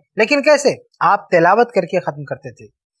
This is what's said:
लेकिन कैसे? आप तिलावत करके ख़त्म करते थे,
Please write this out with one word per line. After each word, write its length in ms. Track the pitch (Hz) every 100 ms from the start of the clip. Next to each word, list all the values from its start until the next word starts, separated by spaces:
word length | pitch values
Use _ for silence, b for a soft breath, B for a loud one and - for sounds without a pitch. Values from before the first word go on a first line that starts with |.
| _ -
लेकिन 240 | 220 285
कैसे? 320 | 294 285 269 135 - _
आप 240 | 170 202 -
तिलावत 400 | 175 170 208 240 196
करके 240 | 175 185
ख़त्म 220 | 175 147 139
करते 260 | 131 127
थे, 140 | 107 107 _ _ _